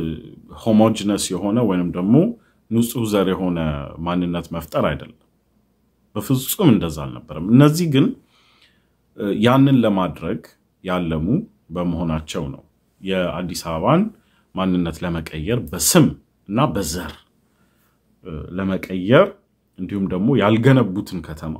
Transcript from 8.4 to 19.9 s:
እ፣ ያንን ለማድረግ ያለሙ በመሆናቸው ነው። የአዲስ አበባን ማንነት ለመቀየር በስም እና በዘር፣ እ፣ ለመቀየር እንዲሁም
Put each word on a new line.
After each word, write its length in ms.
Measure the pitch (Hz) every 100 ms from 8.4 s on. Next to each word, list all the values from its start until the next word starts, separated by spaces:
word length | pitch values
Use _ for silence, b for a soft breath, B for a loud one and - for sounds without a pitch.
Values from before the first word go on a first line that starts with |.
| b b b b b _ _ -
እ፣ 160 | 101 104
ያንን 380 | 117 135 139 127
ለማድረግ 600 | 110 95 87 73 80 80 - _ _ _
ያለሙ 440 | 92 90 82 78 85 165 - _ -
በመሆናቸው 720 | 87 87 82 82 78 78 92 71
ነው። 160 | 67 - _ _ _
የአዲስ 600 | 95 92 87 82 87 -
አበባን 380 | 85 80 104 170 214 b b b b 95
ማንነት 420 | 95 90 82 78
ለመቀየር 600 | 90 82 78 78 85 123
በስም 420 | 76 - - 180 95 - _ _ -
እና 100 | 110 143
በዘር፣ 460 | 101 80 87 78 - _ _ _ _ _ _ _ _ _ _ 90
እ፣ 60 | 78 80
ለመቀየር 760 | 87 98 92 - 95 95 143 202 - _ _ _ -
እንዲሁም 260 | 90